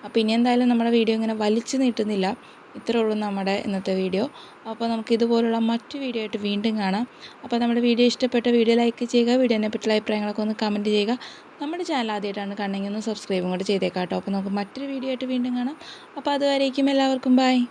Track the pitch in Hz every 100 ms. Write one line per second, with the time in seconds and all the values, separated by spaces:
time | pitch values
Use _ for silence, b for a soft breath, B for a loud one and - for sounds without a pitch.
0 | 208 226 220 226 240 247 247 233 233 233
1 | 220 220 220 220 208 220 - 262 262 226
2 | 214 208 190 - B B - - - 233
3 | 220 214 208 196 196 202 - 190 190 190
4 | 190 185 262 B B B 226 226 233 226
5 | 220 226 233 233 233 226 226 233 - 285
6 | 269 226 214 208 208 202 220 214 190 196
7 | 247 B B B - 233 233 233 240 233
8 | 240 - 254 240 247 240 226 233 233 226
9 | 240 240 233 254 254 220 214 220 220 214
10 | 214 214 208 208 214 214 214 208 208 208
11 | 208 247 B B B - 294 349 339 285
12 | 226 208 202 202 202 202 202 196 202 208
13 | 220 214 - 190 180 180 190 196 180 185
14 | 180 185 196 196 196 202 202 - 277 269
15 | 262 254 254 254 247 247 247 311 B B
16 | B - 294 285 285 277 277 269 277 269
17 | 269 262 262 254 262 254 240